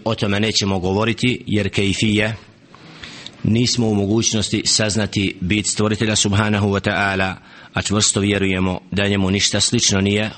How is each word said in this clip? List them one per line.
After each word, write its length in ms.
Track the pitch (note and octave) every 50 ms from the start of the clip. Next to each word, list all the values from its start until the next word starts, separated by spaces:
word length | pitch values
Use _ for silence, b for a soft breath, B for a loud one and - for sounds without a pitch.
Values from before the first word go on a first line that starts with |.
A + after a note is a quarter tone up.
| -
o 120 | A2+ G#2+
tome 240 | - A2+ G2+ G2+ G2+
nećemo 400 | G#2+ A2 G#2 - G#2+ G2 F#2+ F#2
govoriti, 640 | F2 F#2+ F#2+ G#2 A2 A#2 A2 - - B2 A#2+ - -
jer 220 | - G2+ G#2 G2 F#2+
kejfije 680 | - G#2+ G2 G2 F2+ - - A2 G#2 G#2 G#2+ A2 A2+ - - - - - - B B B B B B B B B B B B B B - -
nismo 440 | - A2 A#2 B2 A2+ - B2 A#2
u 80 | A2 G#2
mogućnosti 680 | G2+ G2+ G2 A2 A#2 A2 - A2+ G#2+ G2 - - G#2+ -
saznati 720 | - - - A2 G#2+ F#2+ A2 G#2 G2 - G#2 G2 F2+ - -
bit 260 | F#2 F2 G#2+ G#2+ G2+
stvoritelja 480 | - - - G#2 G#2+ A2 G2+ A#2 G#2+ G#2+
subhanahu 540 | - - G#2 G2+ G#2 A2 G#2+ G#2+ G2+ G#2 G2+
wa 200 | G2 G2 - G2+
ta'ala, 460 | G2 F2 G2+ G2 F#2+ F#2+ F#2+ F#2 F2+ - B B B B B B B
a 80 | F#2
čvrsto 380 | - - G2 G#2+ G#2 - - G#2
vjerujemo 600 | G2 G2+ G2+ G2 F#2+ F#2+ F#2+ F#2 F#2+ F#2 F#2 - - -
da 160 | F2 G2 G2+
njemu 240 | G2+ G2+ G2 F#2+ F#2
ništa 280 | G2 G2 - - - G#2
slično 420 | - - B2 A#2 - - G2+ F#2+
nije, 300 | G2 G2+ G2+ G#2 G#2+ G#2 -